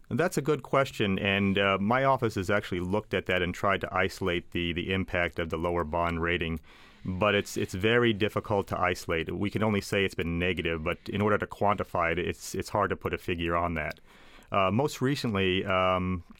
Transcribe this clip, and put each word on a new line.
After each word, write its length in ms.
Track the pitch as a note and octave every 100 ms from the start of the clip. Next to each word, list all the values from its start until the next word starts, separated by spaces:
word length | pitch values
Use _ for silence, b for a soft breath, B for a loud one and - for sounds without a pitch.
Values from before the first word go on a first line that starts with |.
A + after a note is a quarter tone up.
| B
That's 260 | B2+ F3 E3+
a 60 |
good 200 | C#3+ D3
question, 560 | - C#3 C3+ - G#2 F#2+
and, 400 | G2+ G2 G2 G2
uh, 200 | G2 F#2+
my 240 | G2+ B2+
office 300 | C3+ C3 A2+
has 160 | G#2+ F#2
actually 300 | G#2 - F2+
looked 340 | F2+ G2+ -
at 120 | F#2+ -
that 160 | F2+
and 120 | F2
tried 260 | F2 G2+ F#2+
to 140 | F#2+
isolate 560 | F2+ F#2+ - F#2 F2 -
the, 220 | F2+ F2
the 200 | E2 F2
impact 460 | F#2+ F2+ F2+ F2 -
of 120 | E2
the 60 | E2
lower 280 | F2 F2
bond 380 | D#2 E2+ E2+ E2
rating. 380 | E2+ F2 E2 E2 B B B B -
But 280 | F#2 G#2
it's, 220 | G2+ - -
it's 180 | G#2
very 380 | F#2+ G#2+ A#2+ A#2+
difficult 540 | G2+ G#2 G#2+ - G2+ F#2
to 120 | F#2
isolate. 500 | F2+ F#2 - E2 D#2+
We 200 | F2 G2+
can 120 | G2
only 180 | G#2+ G2+
say 240 | - G#2
it's 100 | F#2+
been 240 | - E2+ E2+
negative, 440 | F2+ F2+ E2+ E2
but 140 | D#2 E2 -
in 120 | G2
order 180 | G#2 G#2
to 80 | -
quantify 640 | - G2+ G2 F2+ F#2 E2+
it, 60 | E2+
it's, 360 | E2+ E2+ -
it's 160 | G2 -
hard 200 | G#2+ G2
to 60 | F#2
put 160 | F#2+
a 60 | F2
figure 380 | - F2 E2+ E2+
on 180 | E2+
that. 260 | D#2+ D#2 - B B B B B
Uh, 180 | G2+ F#2+
most 300 | G#2 D3 -
recently, 640 | B2+ C#3+ B2 G2+ F#2+ F#2+
um, 580 | F#2+ F#2 F#2 F#2 F2+ F2+ - -